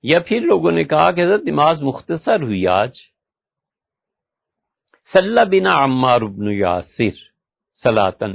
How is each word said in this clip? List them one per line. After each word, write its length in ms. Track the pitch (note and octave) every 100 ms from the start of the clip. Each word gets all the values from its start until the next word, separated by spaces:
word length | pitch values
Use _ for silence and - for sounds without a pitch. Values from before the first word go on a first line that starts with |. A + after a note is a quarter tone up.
یا 160 | A#2+ E3
پھر 200 | F3 A3+
لوگوں 320 | E4+ F#3+ E3
نے 120 | E3+
کہا 260 | D3+ D3+ E3+
کہ 80 | F3
"حضرت 220 | F3 G#3
نماز 380 | - D3 D3+ D#3+
مختصر 600 | C#3 - - E3 - A3
ہوئی 240 | C3 G2 F2+
آج۔" 280 | F#2 A2+ - - _ _ _ _ _ _ _ _ _ _ _ _ _ _ _ _ _ _ _ _
صلی 320 | F#3+ F#3+ A#3 G#3
بنا 340 | F#3+ F#3+ E3
عمار 360 | C3+ B2+ B2+ A#2+
بن 320 | A2 G2 G#2
یاسر 640 | G#2 F#2 F2+ - - A2+ - _ _ _ _ _ _
صلاۃً، 520 | B2 A2 F#2+ - G#2+